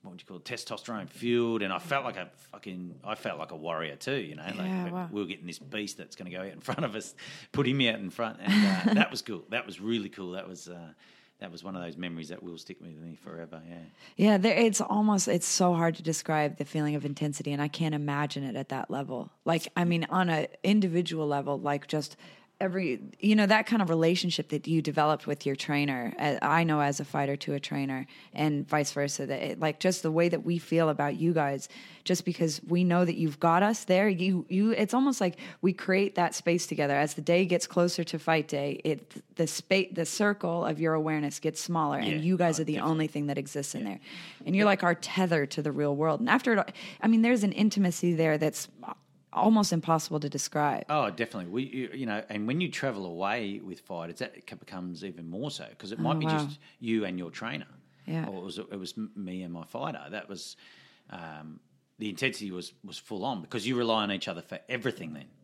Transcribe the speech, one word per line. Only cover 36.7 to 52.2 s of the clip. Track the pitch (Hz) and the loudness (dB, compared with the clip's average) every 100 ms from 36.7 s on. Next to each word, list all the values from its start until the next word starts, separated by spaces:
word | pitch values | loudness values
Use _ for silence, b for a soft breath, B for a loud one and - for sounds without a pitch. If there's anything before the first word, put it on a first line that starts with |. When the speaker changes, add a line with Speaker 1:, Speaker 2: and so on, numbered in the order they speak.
| 151 143 143 | 0 2 4
Speaker 2:
As | 151 - | 2 0
the | |
day | 151 170 185 | 2 4 6
gets | 175 - | 2 2
closer | - 175 175 165 | 2 2 2 -4
to | 160 | -4
fight | - 160 151 | 2 2 2
day, | 143 143 - 156 | -2 -2 -2 -2
it, | 147 - - - - | -2 -6 -18 -16 -2
the | 160 | -2
spa-, | - - 190 185 | -2 0 2 2
the | 185 160 | -2 -4
circle | - 208 202 175 170 165 | 2 2 2 0 0 0
of | 156 | 0
your | 160 | 2
awareness | 160 156 156 147 - | 2 2 0 -2 -2
gets | 160 156 | -4 -4
smaller, | - 170 151 143 | -2 0 2 0
Speaker 1:
Yeah. | - | 0
Speaker 2:
and | 156 | 0
you | 160 185 | 2 4
guys | 175 151 | 4 4
Speaker 1:
Oh, | |
Speaker 2:
are | 156 | 0
the | 151 | 0
Speaker 1:
definitely. | 156 | 2
Speaker 2:
only | 160 156 | 2 2
thing | 151 147 | 0 -2
that | 143 | -2
exists | 135 143 139 160 | -4 -6 -6 -6
in | |
Speaker 1:
Yeah. | 101 | -6
Speaker 2:
there. | 98 B B B B - | -8 B B B B 0
And | 190 | 4
you're | 208 | 6
like | 190 | 6
our | 175 165 | 4 2
tether | - - 185 165 139 | -2 0 4 4 2
to | - | -2
the | 151 | -2
real | 143 147 | 0 0
world. | 143 160 147 | 2 2 2
And | 233 | 4
after | 254 - | 4 4
it, | 214 - B B B | 2 2 B B B
I | 220 | 4
mean, | 226 | 6
there's | 226 247 | 6 6
an | 202 | 4
intimacy | - 214 202 185 165 175 | 4 2 4 2 4 2
there | 165 160 151 | 4 4 4
that's | 151 - - - - - _ _ _ | 2 -2 -12 -14 -14 -16 _ _ _
almost | - 208 220 202 | 2 6 6 4
impossible | 170 156 160 - 156 | 2 2 2 2 -2
to | 147 | -2
describe. | 143 - 151 147 131 - | -4 -4 0 0 0 0
Speaker 1:
Oh, | 151 113 | 0 0
definitely. | 87 113 107 87 | 0 -4 -4 -4
We, | 107 | -4
you, | 135 127 123 | -4 -6 -6
you | 123 123 | -6 -4
know, | 104 | -4